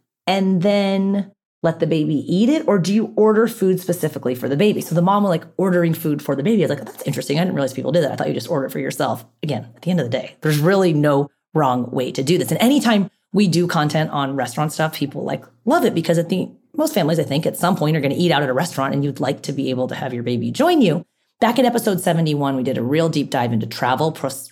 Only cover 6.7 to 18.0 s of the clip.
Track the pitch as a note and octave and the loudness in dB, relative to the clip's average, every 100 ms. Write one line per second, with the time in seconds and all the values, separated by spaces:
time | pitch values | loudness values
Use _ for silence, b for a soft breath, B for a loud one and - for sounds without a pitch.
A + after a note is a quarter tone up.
6.7 | C#3+ - - - - - D3 F#3 C#3+ C3+ | -2 -8 -10 -6 -4 -2 0 0 0 -2
7.7 | B2+ B2+ E3+ C#3+ A2+ D3 - - D#3+ C3 | -4 0 0 0 0 -4 -4 -4 -4 -4
8.7 | D3+ C#3 - C#3 A2+ - _ D3+ B2+ - | -6 -6 -4 -4 -4 -10 _ -6 -6 -8
9.7 | - - F3+ A#2+ B2 - - D#3 D3+ D3+ | -10 -2 -2 0 -4 -6 -4 0 2 4
10.7 | G3 F#3 D3+ D3 C#3+ C#3+ _ _ D#3 C#3 | 4 4 4 4 2 0 _ _ 0 2
11.7 | B2 A#2+ C3 B2+ B2+ C3+ F3+ - E3 A#3 | 2 -2 -4 -4 -2 0 0 0 2 4
12.7 | C#4+ A3 G#3+ F#3+ - _ F#3 G3+ D#3+ F3 | 4 4 2 0 -6 _ 0 2 2 0
13.7 | E3+ D3 D#3 D#3 D3 C#3 C3+ A#2+ C#3 D3+ | 0 0 0 -2 -2 -4 -4 -4 -4 -4
14.7 | - D#3+ - C#3+ C#3+ C3+ D3+ - _ - | -2 -4 -2 -6 -6 -6 -8 -10 _ -2
15.7 | D#4+ C4 E3+ E3 E3 E3 F#3 F#3 - _ | 2 2 0 0 0 0 -2 -4 -10 _
16.7 | - D4+ B3+ D3+ E3 B2 C3+ - - F3 | -4 -2 0 0 0 0 -2 -2 -2 0
17.7 | F#3 D3+ D#3+ | 0 0 0